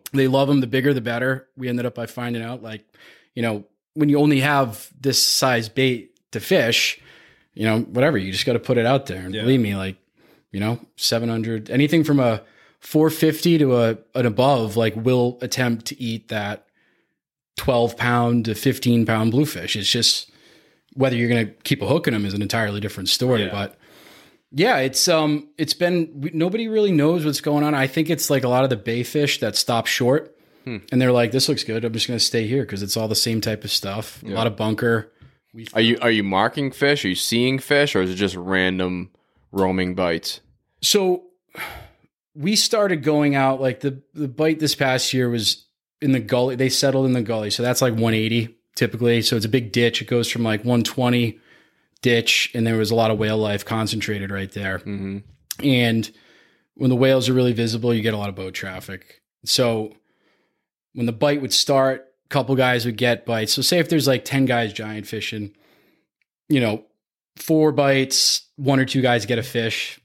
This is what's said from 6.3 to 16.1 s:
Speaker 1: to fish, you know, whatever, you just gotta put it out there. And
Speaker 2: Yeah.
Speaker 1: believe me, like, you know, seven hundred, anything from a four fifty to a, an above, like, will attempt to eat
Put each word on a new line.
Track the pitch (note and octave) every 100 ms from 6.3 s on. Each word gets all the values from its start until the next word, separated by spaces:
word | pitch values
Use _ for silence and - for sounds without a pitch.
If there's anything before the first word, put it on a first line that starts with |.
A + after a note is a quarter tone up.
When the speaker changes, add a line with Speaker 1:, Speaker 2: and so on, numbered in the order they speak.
Speaker 1:
to | A2
fish, | - F#3 A#2 A#2 - - - - - _ _
you | - A2
know, | A2+
whatever, | A2+ A#2+ D3 B2
you | F#2+
just | F#2 -
gotta | A#2+
put | - A#2+
it | A2+
out | C3+ -
there. | F#2
And | F#2
Speaker 2:
Yeah. | G#2+
Speaker 1:
believe | A2+ C3
me, | G#2+ G2
like, | F#2+ F#2+ _ _ _ _ _
you | G2
know, | G#2+ A#2+ - -
seven | - A#2 A#2
hundred, | A2+ A2 A2+ G#2+
anything | C3+ D3 E3
from | D3+ C#3+
a | B2 G#2+ - _ _ _
four | - D#3 D#3
fifty | D#3 D#3 D#3 F3 E3
to | C#3 B2
a, | A2+ A2 - B2+
an | A#2+
above, | G2+ C3 C3+ A2 A2
like, | A2+ A2
will | A#2 B2+ A#2+ B2
attempt | B2 - B2 A#2 -
to | -
eat | A#2+